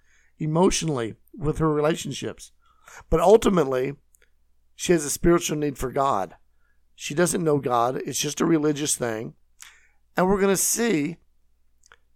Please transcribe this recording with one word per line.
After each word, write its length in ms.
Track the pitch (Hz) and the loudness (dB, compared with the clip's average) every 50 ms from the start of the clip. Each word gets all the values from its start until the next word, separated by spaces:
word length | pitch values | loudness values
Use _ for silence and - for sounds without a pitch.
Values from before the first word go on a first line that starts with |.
| _ _ _ _ _ _ _ _ | _ _ _ _ _ _ _ _
emotionally 800 | 156 156 156 165 185 196 - - - 160 147 127 117 107 - - _ _ - | -6 -2 2 4 4 4 4 2 -2 -2 -2 -2 -4 -6 -8 -12 _ _ -16
with 220 | 269 160 147 156 - | -6 -4 -4 -2 0
her 140 | 160 160 | 0 0
relationships. 800 | 151 147 147 151 165 - - 151 135 - - 110 - - - - _ _ _ _ _ _ _ - - - - _ | 0 2 0 0 0 -2 -6 -8 -8 -8 -8 -10 -10 -12 -18 -20 _ _ _ _ _ _ _ -20 -20 -20 -4 _
But 100 | - 160 | 0 4
ultimately, 760 | 165 180 208 226 - 233 196 175 147 135 131 127 127 139 139 - _ _ _ _ _ _ _ _ _ _ _ _ _ _ _ | 6 6 6 6 6 4 2 2 2 2 0 -2 -2 -4 -6 -10 _ _ _ _ _ _ _ _ _ _ _ _ _ _ _
she 160 | - - - | -10 0 0
has 140 | 175 165 147 | 0 0 0
a 40 | 143 | -4
spiritual 480 | - - - 175 170 170 170 - 160 151 | -6 0 2 4 4 4 2 -2 -4 -4
need 200 | 147 147 135 - | -4 -4 -4 -4
for 140 | 135 127 | -6 -4
God. 440 | 117 139 135 139 127 101 92 85 - _ _ _ _ _ _ _ _ _ _ _ _ | -2 0 0 0 0 0 -2 -6 -10 _ _ _ _ _ _ _ _ _ _ _ _
She 220 | - - - 147 | -16 -12 -8 -2
doesn't 280 | 147 175 170 - 190 175 | 0 0 0 0 -2 0
know 140 | 156 147 147 | 0 0 0
God. 380 | 110 123 123 120 117 120 135 - - | 0 0 0 2 2 2 0 -4 -8
It's 140 | - 131 - | -8 -6 -4
just 220 | - 147 143 - | -4 -4 -2 -2
a 40 | 170 | 0
religious 500 | 170 165 160 147 151 147 139 151 143 - | 2 2 2 2 0 0 0 -2 -4 -4
thing. 380 | - 131 117 113 110 120 143 - _ _ _ _ _ - - - _ _ _ _ _ _ _ _ | -4 -4 -6 -4 -6 -8 -10 -14 _ _ _ _ _ -20 -20 -20 _ _ _ _ _ _ _ _
And 120 | - 175 185 | 0 2 2
we're 120 | 202 196 | 2 2
gonna 160 | 196 196 196 | 2 0 0
see 640 | 170 - - - - 233 233 196 156 143 160 170 - _ _ _ _ _ _ _ _ _ _ _ _ _ _ - _ _ _ _ | 0 0 -2 -2 -2 0 0 0 0 -2 -4 -6 -10 _ _ _ _ _ _ _ _ _ _ _ _ _ _ -20 _ _ _ _